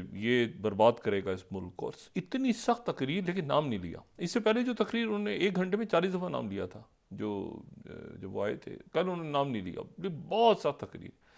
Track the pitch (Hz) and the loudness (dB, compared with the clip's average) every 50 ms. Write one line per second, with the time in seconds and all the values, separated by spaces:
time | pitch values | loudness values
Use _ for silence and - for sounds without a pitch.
0 | 90 - - 98 107 117 123 123 117 110 82 - 101 107 98 101 107 120 117 - | -2 -6 -8 -2 2 4 4 4 4 2 0 -2 -2 -2 6 8 8 8 8 6
1 | - 110 101 98 90 95 95 92 - - 98 95 92 90 - - - - - - | 0 0 0 0 0 -2 -4 -4 -6 -8 -8 -8 -8 -8 -8 -8 -8 -8 -8 -10
2 | - - - 185 - - - 254 269 247 220 - - 240 233 233 - 175 - - | -18 -6 -6 -6 -6 -4 -4 0 2 2 0 2 2 0 0 0 0 -4 -2 -2
3 | 135 135 160 202 185 175 180 196 151 139 139 151 151 131 110 92 87 82 82 80 | -2 0 0 -2 -2 -2 -2 -2 0 4 2 4 4 2 -2 -2 -4 -6 -10 -10
4 | - _ _ - 175 165 - 233 208 214 214 247 247 254 233 - 208 - 233 233 | -14 _ _ -6 -6 0 0 2 4 4 4 4 2 0 0 0 0 0 0 -2
5 | 226 214 208 208 208 208 202 - 175 208 175 180 185 185 202 214 226 220 - 165 | 0 0 0 -2 -2 -2 0 2 2 2 2 2 0 0 0 -2 0 2 2 4
6 | 185 190 185 175 180 175 139 123 120 98 98 95 92 92 - 110 113 _ _ _ | 4 2 0 -2 -2 -2 -2 -2 -2 -2 -2 -4 -4 -4 -6 -14 -20 _ _ _
7 | _ - 95 - 104 107 101 98 92 - - - - - - - - - - - | _ -16 -8 -4 -4 -2 -2 -2 -4 -6 -8 -12 -14 -16 -20 -18 -16 -14 -14 -14
8 | - - - - 95 95 101 104 101 107 - - - - - - - - - 160 | -14 -14 -14 -12 -10 -6 -4 -2 -2 -2 -2 -4 -8 -12 -14 -14 -14 -4 -2 0
9 | 180 185 175 170 160 151 143 139 143 139 120 104 90 90 - - - - - - | 0 0 -2 -4 -4 -2 0 0 0 0 -2 -4 -4 -6 -8 -8 -10 -12 -12 -8
10 | 175 196 160 - - - 190 226 233 226 196 - - 147 135 - - - - - | -6 -6 -6 -6 -6 -2 2 6 6 6 6 6 2 -2 -2 -2 -10 -12 -12 -14
11 | 92 - - _ _ _ _ | -14 -14 -18 _ _ _ _